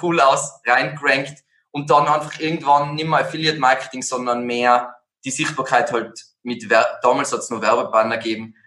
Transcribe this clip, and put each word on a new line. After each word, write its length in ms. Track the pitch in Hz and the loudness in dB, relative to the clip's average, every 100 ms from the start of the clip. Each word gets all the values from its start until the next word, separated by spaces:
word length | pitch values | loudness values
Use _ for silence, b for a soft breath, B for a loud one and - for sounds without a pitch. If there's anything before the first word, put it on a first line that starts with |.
cool 180 | 175 165 | 0 4
aus, 400 | 139 143 - - 120 | 4 4 -2 -4 2
reingerankt. 720 | 131 151 - 143 135 139 - _ _ _ | 2 2 -2 0 0 -2 -12 _ _ _
Und 200 | 143 147 | -4 2
dann 180 | 147 147 | 4 4
einfach 300 | 151 156 - | 0 -2 -6
irgendwann 540 | 156 165 143 143 147 | -4 -2 2 2 2
nicht 120 | 151 160 | -4 0
mehr 120 | 151 | 0
Affiliate-Marketing, 840 | 131 156 156 151 131 131 - 127 | 0 -2 -2 0 2 2 -2 -10
sondern 420 | - 127 123 123 | -6 -4 -2 -4
mehr 500 | 120 120 123 123 - - _ _ | -2 0 2 2 0 -12 _ _
die 60 | 131 | -10
Sichtbarkeit 600 | - 147 - - 123 120 | -6 -4 -4 0 0 2
halt 260 | 120 107 - - _ | -2 -4 -12 -20 _
mit 260 | 120 113 104 | -8 -8 0
Wer-, 280 | 113 - - | 2 2 0
damals 300 | 123 135 139 | 2 2 0
hat's 180 | 117 - | -4 -6
noch 100 | 110 | -2
Werbebanner 560 | 104 120 110 110 113 113 | 0 0 2 0 0 -2
gegeben, 360 | 110 110 113 b | -4 -6 -10 b